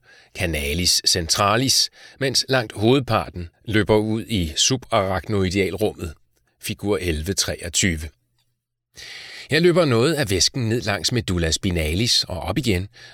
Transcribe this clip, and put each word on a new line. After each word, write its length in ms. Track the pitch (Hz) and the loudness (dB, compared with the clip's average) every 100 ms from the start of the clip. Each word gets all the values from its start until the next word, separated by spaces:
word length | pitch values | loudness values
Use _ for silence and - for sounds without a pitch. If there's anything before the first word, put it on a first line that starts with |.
| _ - _ - | _ -20 _ -4
canalis 640 | 90 78 - 82 87 - - | -4 -2 -4 -2 0 0 0
centralis, 840 | 92 82 - 101 110 135 - - - - - | 0 0 2 4 4 2 0 -2 -6 -20 -6
mens 260 | 135 120 - | -2 -2 0
langt 240 | 131 110 | -2 -2
hovedparten 760 | - 110 139 123 110 65 87 85 _ - | 0 4 4 2 -2 -2 -8 -12 _ -2
løber 300 | 107 92 107 | 0 4 2
ud 300 | 110 110 - | 2 -2 -2
i 260 | 107 82 78 | -2 -2 0
subarachnoidealrummet. 1600 | - 131 - 113 95 92 - 101 92 95 92 92 104 - 85 - _ _ _ _ | 0 0 0 0 2 -2 -2 0 0 2 0 0 -2 -2 -10 -12 _ _ _ _
Figur 360 | - 104 101 101 | -10 -4 -2 0
elleve 360 | 87 76 80 | 0 -2 -2
treogtyve. 760 | 95 - 80 85 - 101 80 78 - _ _ _ _ _ _ _ - - - - - - | -2 -4 -6 -6 -2 0 0 -6 -14 _ _ _ _ _ _ _ -20 -18 -18 -18 -16 -2
Her 100 | 151 | 4
løber 260 | 175 170 156 | 4 6 4
noget 280 | 113 135 | 4 4
af 160 | 147 139 | 2 0
væsken 400 | 92 - 139 113 | 2 0 0 -2
ned 120 | 120 | 0
langs 300 | 107 101 - | -2 -2 -2
medulla 400 | 120 - 87 80 | -2 0 0 0
spinalis 720 | 78 101 85 78 85 117 - | 0 0 0 0 0 0 0
og 160 | - 90 | -2 -6
op 180 | 87 104 | -4 -2
igen, 300 | 123 90 98 - - | 0 0 -2 -12 -20